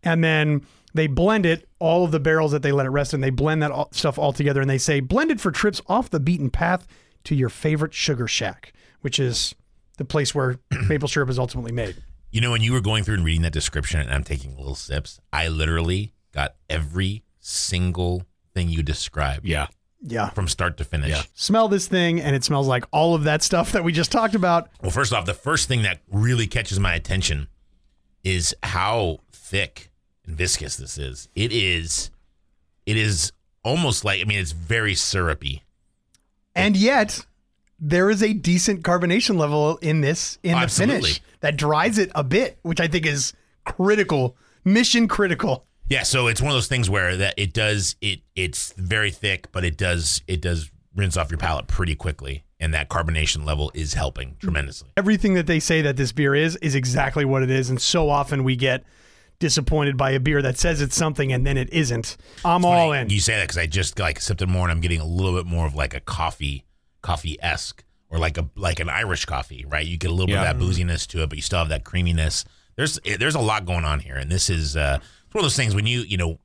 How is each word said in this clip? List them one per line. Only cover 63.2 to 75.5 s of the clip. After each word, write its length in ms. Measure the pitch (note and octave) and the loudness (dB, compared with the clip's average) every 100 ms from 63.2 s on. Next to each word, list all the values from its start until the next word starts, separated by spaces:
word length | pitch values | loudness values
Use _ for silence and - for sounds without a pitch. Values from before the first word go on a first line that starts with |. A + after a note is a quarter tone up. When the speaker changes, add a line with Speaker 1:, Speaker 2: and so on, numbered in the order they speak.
Speaker 2:
say 160 | F#2 A2 | 2 0
that 140 | F2 | 0
'cause 80 | F2+ | -2
I 80 | D#2+ | -2
just, 320 | D#2 F2 - | 0 -2 -2
like, 220 | E2+ D2+ | -2 -2
sipped 200 | - F#2+ | -4 -2
it 60 | F#2 | 0
more, 160 | F#2 | 2
and 80 | F2+ | 2
I'm 80 | D#2+ | 2
getting 220 | E2+ E2+ | 0 0
a 40 | D#2 | -2
little 300 | E2+ F#2+ F2+ | 0 0 0
bit 100 | F2 | -2
more 200 | E2+ D#2+ | 0 0
of, 100 | D2 | -2
like, 180 | C#2 | -4
a 60 | C2 | -4
coffee, 640 | - - D#2+ - C#2+ C#2 _ _ _ _ | -8 -4 -4 -2 -6 -6 _ _ _ _
coffee-esque, 840 | - E2+ F2 - E2+ D#2 - - - _ _ | -6 -4 -4 -6 -4 -4 -6 -14 -20 _ _
or 80 | E2 | -2
like 180 | D#2+ D#2 | -2 -2
a, 120 | C#2+ - | -6 -4
like 240 | F2 E2 | -4 -2
an 100 | D#2+ | -4
Irish 360 | C#2 A2 E2 - | -4 -2 -4 -4
coffee, 400 | C2+ C2+ C2 C#2 | -6 -8 -12 -6
right? 180 | D2 D#2+ | -4 -4
You 120 | E2+ | -4
get 120 | F#2 | -2
a 40 | |
little 160 | F2 F#2 | 0 0
Speaker 3:
Yeah. 140 | G2 | 2
Speaker 2:
bit 80 | E2+ D#2+ | 0 0
of 40 | |
that 60 | F2+ | 0
booziness 400 | E2+ F2 E2 - | 0 0 -2 -4
to 160 | F2 | -4
it, 40 | D#2 | -4
but 80 | D2 | -4
you 40 | |
still 180 | - F2 | -4 -2
have 100 | E2 | 0
that 140 | D#2 | -2
creaminess. 600 | - F2+ F2 E2+ D#2 - - - _ - | -4 -2 0 2 0 -2 -6 -14 _ -4
There's, 220 | D3+ - - G#2 | -4 -4 -6 -2
there's 160 | B2+ D3+ | 0 0
a 40 | |
lot 240 | A2 G#2+ F2+ | 0 0 -2
going 180 | F2 D#2 | -2 0
on 140 | D2 | -2
here, 160 | C2+ C2+ | -4 -8
and 160 | C#2 | -2
this 180 | F2+ - | -2 0
is, 280 | E2+ D2+ D2+ | 0 -2 0
uh, 220 | C#2+ C2+ - - _ | 0 -2 -4 -20 _
it's 80 | G#3+ | -2
one 60 | |
of 40 | |
those 100 | E3 | 0